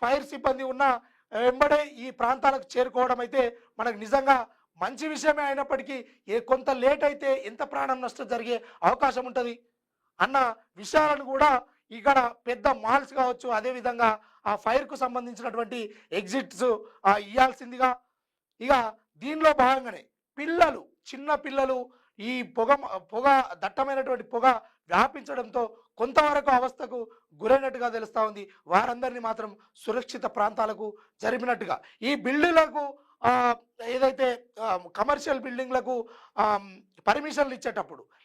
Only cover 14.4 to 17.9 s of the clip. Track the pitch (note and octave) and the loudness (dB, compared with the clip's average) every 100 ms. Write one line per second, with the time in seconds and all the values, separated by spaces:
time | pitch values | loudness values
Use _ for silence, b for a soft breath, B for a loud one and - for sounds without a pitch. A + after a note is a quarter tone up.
14.4 | G#3 G#3 A3 C4 C4+ C4+ B3+ B3 A#3+ A3 | -4 -4 0 0 0 -6 -4 -4 -8 -10
15.4 | A#3 A3+ A3+ B3 G#3+ B B F3+ F#3 C4 | -8 -6 -6 -6 -10 B B -6 -4 -4
16.4 | C4 - B3+ G#3+ B B G3 G#3 G3+ A#3+ | -6 -2 0 0 B B 2 2 2 2
17.4 | C4 C4 B3 B3 B3+ | 2 2 -14 0 0